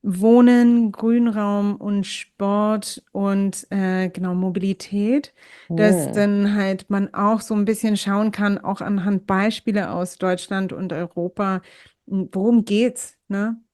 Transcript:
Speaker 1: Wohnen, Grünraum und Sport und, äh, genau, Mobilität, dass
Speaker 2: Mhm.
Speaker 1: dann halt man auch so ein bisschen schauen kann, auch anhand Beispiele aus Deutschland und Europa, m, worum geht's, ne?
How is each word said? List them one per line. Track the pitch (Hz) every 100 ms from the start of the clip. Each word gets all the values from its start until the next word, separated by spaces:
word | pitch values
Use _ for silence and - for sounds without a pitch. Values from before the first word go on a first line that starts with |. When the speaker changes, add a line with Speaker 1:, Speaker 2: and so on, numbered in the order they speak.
| 214
Speaker 1:
Wohnen, | 180 214 240 247 247 240 240 226
Grünraum | 196 226 240 233 214 202 202 202 202
und | 208 202 196
Sport | - - _ 202 202 214 214 - - _
und, | - 196 196 196 - -
äh, | 196 190 185 185
genau, | 180 185 180
Mobilität, | 190 180 190 190 - 202 208 277 - _ - - _ 165
dass | 214 180 147
Speaker 2:
Mhm. |
Speaker 1:
dann | 214 208 202 202 208
halt | 190 190 -
man | 202 202 -
auch | 202 220
so | - 214
ein | 202
bisschen | 214 220 202
schauen | - 202 214
kann, | 208 208 202
auch | 190 196
anhand | - 202 185 190 196
Beispiele | 190 208 220 - 208 190
aus | 175 180 -
Deutschland | 185 180 - 196 190
und | - 180
Europa, | 165 175 - 175 - 196 185 - - - _ -
m, | 190 185
worum | 185 208 233 220
geht's, | 208 240 247 - _ _
ne? | 202 214 226 _